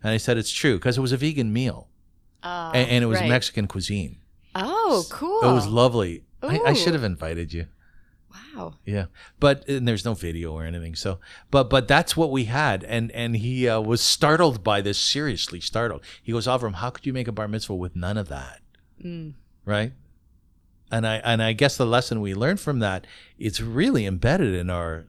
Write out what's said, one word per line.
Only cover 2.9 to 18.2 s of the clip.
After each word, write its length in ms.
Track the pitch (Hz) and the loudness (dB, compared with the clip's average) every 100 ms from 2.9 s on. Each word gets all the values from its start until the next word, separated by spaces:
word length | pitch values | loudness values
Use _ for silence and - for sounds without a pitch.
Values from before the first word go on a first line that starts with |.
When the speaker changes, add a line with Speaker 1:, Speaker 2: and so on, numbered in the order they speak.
| 123 | 2
Speaker 1:
it 40 | 120 | 4
was 140 | 110 | 2
Speaker 2:
right. 80 | 107 | 2
Speaker 1:
Mexican 380 | 123 - - 101 | 2 0 -4 -4
cuisine. 500 | 98 87 101 85 - _ _ _ | -4 -4 -4 -6 -12 _ _ _
Speaker 2:
Oh, 460 | 185 208 403 440 226 - | -6 -2 0 2 2 0
Speaker 1:
S-, 20 | |
Speaker 2:
cool. 280 | - - 427 | -6 -2 2
Speaker 1:
it 120 | 127 | 4
was 120 | 127 101 | 4 2
lovely. 600 | 113 123 117 95 85 - - | 4 4 4 -2 -6 -16 -10
I, 160 | - 147 | -2 2
I 120 | - | 4
Speaker 2:
Ooh. 40 | - | 4
Speaker 1:
should 180 | 180 | 2
have 100 | 160 110 | 2 0
invited 480 | 82 80 82 85 | -2 -4 -6 -6
you. 140 | 85 82 _ _ - - _ _ - 294 285 | -6 -8 _ _ -20 -20 _ _ -20 -18 -14
Speaker 2:
Wow. 180 | 190 - - | -14 -12 -6
Speaker 1:
Yeah. 200 | 101 90 - - _ | -4 -4 -10 -20 _
But, 260 | 143 139 - | 2 4 -2
and 180 | 139 120 | 0 0
there's 160 | 107 | 0
no 100 | 98 | -2
video 380 | 104 90 82 85 | -4 -6 -6 -8
or 140 | 80 80 | -8 -8
anything. 280 | 85 82 82 | -8 -8 -6
So, 240 | 98 90 - - _ | -6 -6 -10 -20 _
but, 180 | 139 117 | 2 6
but 180 | 135 117 | 2 6
that's 300 | 143 170 - | 4 4 0
what 140 | 165 | 2
we 140 | 135 110 | 0 0
had. 380 | 131 151 95 | 0 0 0
And, 280 | 101 117 113 | -2 -4 -4
and 260 | - 117 113 | -4 -2 -2
he, 320 | 117 127 123 | -2 0 2
uh, 100 | 110 | 2
was 220 | 110 117 | 2 2
startled 600 | - - 151 160 170 117 | 2 4 4 6 4 4
by 180 | 101 104 | 0 2
this, 160 | 101 101 | 0 0
seriously 640 | - 139 151 98 - 87 | 0 0 -2 -4 -6 -6
startled. 400 | - 110 117 71 - - | -6 -4 -4 -6 -14 -14
He 120 | - | -4
goes, 120 | 117 120 | -2 0
"Avram, 300 | 127 117 87 | 0 -2 -4
how 140 | 123 | -8
could 160 | - 139 | -6 -6
you 80 | |
make 160 | 131 117 | -4 -6
a 20 | |
bar 160 | 107 104 | -6 -6
mitzvah 280 | 107 - 95 | -6 -6 -6
with 200 | 90 85 | -4 -4
none 220 | 90 | -4
of 100 | 107 | -4